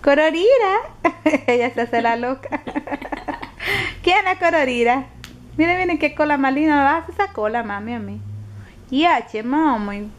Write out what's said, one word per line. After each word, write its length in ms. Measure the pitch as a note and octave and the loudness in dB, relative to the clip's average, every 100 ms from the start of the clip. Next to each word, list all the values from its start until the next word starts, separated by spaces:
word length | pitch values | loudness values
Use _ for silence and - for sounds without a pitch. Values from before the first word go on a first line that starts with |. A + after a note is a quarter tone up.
¡Cororira! 760 | - C#4+ D#4 D#4+ G4+ C5 G4+ G4+ - - E4+ - | 4 4 4 4 4 6 4 0 -2 -4 -4 0
<laughs> 220 | D#4 D4 - | 0 0 2
Ella 260 | B3 A#3+ | 2 0
se 80 | B3 | -2
hace 200 | A#3+ A#3 | -2 0
la 140 | A#3 A#3 | 0 0
loca. 460 | A#3+ C4 - D4 - D4 - B3 - - - | -4 -6 -6 -8 -6 -8 -8 -10 -8 -10 -8
<laughs> 720 | - - - - - E4+ - | -10 -12 -10 -4 -2 -4 -2
¿Quién 160 | E4+ F#4+ | 2 2
es 60 | |
la 140 | F#4+ F#4 | 2 0
Cororira? 680 | E4+ E4 C4 A#3+ A#3 C4 C4 - - - - - | 2 2 0 2 2 2 -4 -16 -20 -20 -10 0
Miren, 220 | E4 F4+ | 2 2
miren 200 | F#4 D#4 | 0 0
qué 160 | D4+ | -2
cola 220 | D4 D4+ C#4+ | 0 0 2
más 160 | C4+ | 2
linda. 240 | C4+ D#4 D4 | 2 2 4
Me 60 | |
vas 120 | C#4 | 4
a 40 | D#4+ | 2
hacer 160 | D#4+ | -4
esa 180 | - G4 | -4 -4
cola, 300 | G4 G#3+ A#3 | -2 -2 -2
mami, 320 | A3 G3+ G#3+ | -4 -8 -8
a 40 | A#3+ | -8
mí. 220 | G3+ G3+ - - - - - - - | -8 -12 -12 -12 -14 -18 -20 -20 -4
Ya, 360 | C4 E4+ C#4 - | 2 4 2 0
che, 160 | A3 | -8
mami. 680 | A#3 C#4+ D#4 A3+ G3+ G3+ G#3 | -2 2 2 2 -2 -6 -10